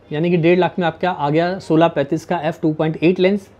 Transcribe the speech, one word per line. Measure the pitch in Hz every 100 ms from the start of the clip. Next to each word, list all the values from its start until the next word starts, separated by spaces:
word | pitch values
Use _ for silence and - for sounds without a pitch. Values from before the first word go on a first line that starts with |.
| -
यानी | 151 170
कि | 175
डेढ़ | 160 180
लाख | 170 -
में | 170
आपका | 156 180
आ | 180 147
गया | 151 175 190
सोलह | - 160 165
पैंतीस | 160 139 165 -
का | 175
एफ़ | 151 165
टू | 160
पॉइंट | 156 160 156
एट | 160 180
लेंस, | 180 202 -